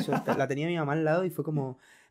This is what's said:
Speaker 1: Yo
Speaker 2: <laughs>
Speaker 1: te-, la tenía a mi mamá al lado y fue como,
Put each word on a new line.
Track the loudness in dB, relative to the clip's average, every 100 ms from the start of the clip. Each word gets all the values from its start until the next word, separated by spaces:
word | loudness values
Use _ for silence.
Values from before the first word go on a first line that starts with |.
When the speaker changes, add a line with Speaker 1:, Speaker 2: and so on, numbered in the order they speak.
| 2
Speaker 1:
Yo |
Speaker 2:
<laughs> | 0
Speaker 1:
te-, | 0 0
la | 0
tenía | 0 0
a |
mi | 0
mamá | 0
al | 2 2
lado | 2 2
y |
fue | -2 -2
como, | -2 -2 -6 -18 -20 _